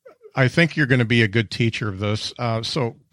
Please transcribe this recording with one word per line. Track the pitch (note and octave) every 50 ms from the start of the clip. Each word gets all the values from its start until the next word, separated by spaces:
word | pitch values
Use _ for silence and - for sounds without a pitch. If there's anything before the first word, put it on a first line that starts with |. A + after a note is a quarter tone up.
| _ - - _ - - -
I | C3 C3 C3
think | - E3+ E3+ D#3+ -
you're | D#3 D3+
gonna | A#2+ C3+ B2+ A#2+
be | A2 A#2+ A#2
a | A2+ G#2
good | F#2+ A#2 A2 -
teacher | - - A#2+ A2+ - - A#2+ G#2+
of | F#2+ F#2+
this. | G#2 G#2 G#2+ G#2+ - - - -
Uh, | B2 A#2 A2+ A2+
so | A#2 - - D#3 B2 A2+ - - _ _